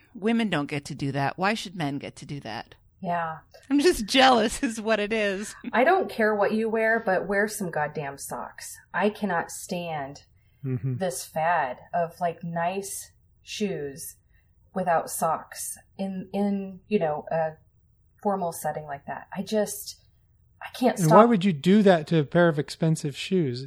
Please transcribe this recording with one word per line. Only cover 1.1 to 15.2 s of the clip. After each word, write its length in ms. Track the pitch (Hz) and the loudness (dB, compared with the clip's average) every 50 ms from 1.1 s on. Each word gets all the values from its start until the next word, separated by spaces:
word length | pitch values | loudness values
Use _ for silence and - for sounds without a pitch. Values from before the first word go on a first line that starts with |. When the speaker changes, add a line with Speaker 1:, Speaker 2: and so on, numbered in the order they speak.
Speaker 1:
that. 260 | 127 139 139 135 - - | -2 -2 -2 -2 -2 0
Why 160 | 185 196 226 | -2 -2 -2
should 220 | 214 - 196 170 | -2 -6 -8 -6
men 220 | 185 156 139 143 139 | -6 -4 -4 -4 -6
get 180 | - 92 - | -8 -10 -12
to 100 | - 143 | -14 -14
do 140 | - 151 143 | -12 -12 -10
that? 340 | - 117 107 117 - - - - _ _ _ _ | -10 -10 -10 -10 -10 -12 -18 -20 _ _ _ _
Speaker 2:
Yeah. 380 | 185 175 170 170 165 160 160 156 - _ - - - - | -6 -4 -4 -4 -4 -6 -8 -10 -14 _ -20 -20 -4 0
Speaker 1:
I'm 80 | 269 285 | 2 4
just 260 | 285 359 339 - 214 | 4 4 4 2 0
jealous 600 | 190 - 269 262 269 254 226 208 226 - - 277 | 0 4 6 6 8 6 6 4 0 -2 -2 -4
is 160 | 233 220 226 | -4 -4 -4
what 180 | 202 220 220 208 | -2 0 0 0
it 140 | 208 202 | 0 -2
is. 420 | 226 220 208 202 190 190 214 - - - - | -2 -2 0 -2 -2 -4 -6 -10 -14 -12 -10
<laughs> 80 | 254 | -2
Speaker 2:
I 120 | - 226 262 | 0 2 4
don't 260 | 330 381 381 - - | 4 4 4 2 -2
care 240 | - 226 220 214 214 | -2 0 0 2 2
what 160 | 202 196 - | 2 2 2
you 180 | 214 220 226 226 | 2 0 0 0
wear, 300 | 202 226 220 226 226 226 226 | 0 0 2 2 2 0 0
but 220 | 196 190 170 - 180 | 0 0 0 0 0
wear 180 | 202 202 214 | 0 0 0
some 240 | 214 - - 196 170 | 0 -2 -6 -6 -4
goddamn 480 | - 151 147 147 - 160 147 139 139 139 | -2 -2 -4 -2 -4 -6 -8 -8 -10 -12
socks. 580 | - - 139 120 101 - - - - - - - - _ | -12 -10 -10 -10 -10 -12 -14 -16 -16 -16 -16 -18 -18 _
I 180 | - 170 190 208 | -4 0 0 0
cannot 420 | 208 - 214 196 175 170 - - | 0 -2 -2 -2 -2 -2 -2 -4
stand 720 | - - - - 185 175 175 170 160 147 139 135 143 - - _ _ _ _ _ _ _ - | -10 -14 -10 -8 -8 -6 -6 -6 -6 -6 -8 -8 -12 -16 -20 _ _ _ _ _ _ _ -6
Speaker 3:
Mm-hmm. 300 | 135 127 123 - 135 127 | -6 -4 -4 -4 -4 -4
Speaker 2:
this 280 | 117 147 135 127 - - | -2 -4 -4 -4 -6 -10
fad 540 | - - 160 156 170 175 165 143 123 - - - - - | -8 -4 -2 0 2 2 2 0 -2 -6 -10 -12 -6 -4
of, 260 | 175 170 165 - - | -2 -2 -4 -4 -4
like, 220 | 180 170 165 - | -4 -4 -4 -6
nice 720 | - 170 165 170 170 175 190 196 196 - - - - - _ _ _ _ _ _ _ | -8 -6 -4 -4 -2 -2 -4 -4 -6 -8 -10 -12 -14 -16 _ _ _ _ _ _ _
shoes 720 | - - - 214 190 170 151 143 139 135 165 - - - - _ _ _ _ _ _ _ _ _ _ - | -14 -6 -4 -4 -4 -4 -6 -8 -10 -10 -12 -16 -16 -18 -20 _ _ _ _ _ _ _ _ _ _ -6
without 340 | 190 185 180 165 156 - - | -4 0 2 0 0 0 -2
socks 720 | - - | -4 -2